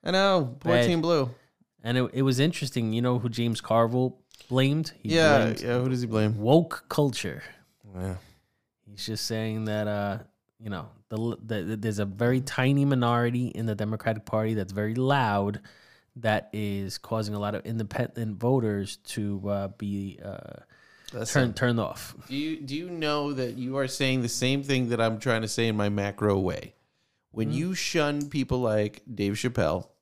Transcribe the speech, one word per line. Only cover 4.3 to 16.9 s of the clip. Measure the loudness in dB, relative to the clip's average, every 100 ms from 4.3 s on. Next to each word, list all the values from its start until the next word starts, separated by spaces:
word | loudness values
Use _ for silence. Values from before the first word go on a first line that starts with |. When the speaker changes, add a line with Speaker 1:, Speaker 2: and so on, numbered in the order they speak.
| -20 -2
Speaker 2:
blamed? | 2 4 2 -2 -6
He | 0
Speaker 1:
Yeah, | 6 8 6
Speaker 2:
blamed | 4 0
Speaker 1:
yeah. | -2 0
Who | 0
does | 0
he | 0
blame? | 2 2 2
Speaker 2:
woke | 6 6 4 -6 _
culture. | 0 0 0 -6 -8 -14 -20 _ _ -16
Speaker 1:
Yeah. | -8 -6 -6 -12 _ _ _ _ _ _
Speaker 2:
He's | -14
just | -8 -6 -4
saying | -4 -4 -4 -2
that, | -2 -2
uh, | -2 -2 -4 -10 _ _ _
you | -10
know, | -10 -10 -18 _
the, | -4 -4 -4
the, | -6 -6
the, | -4 -4
there's | -4 -2
a |
very | -4 0 2 2
tiny | 0 0 2 4
minority | 4 2 2 2 2 0 -4
in | -4 -4
the |
Democratic | -2 -2 -2 -2 -4
Party | -2 -2 0
that's | -2 -2
very | -4 -2
loud | 0 2 2 4 2 0 -2 -10 -20 _ _ _ -6
that | 0 0 -2
is | -6 -4 -4 -6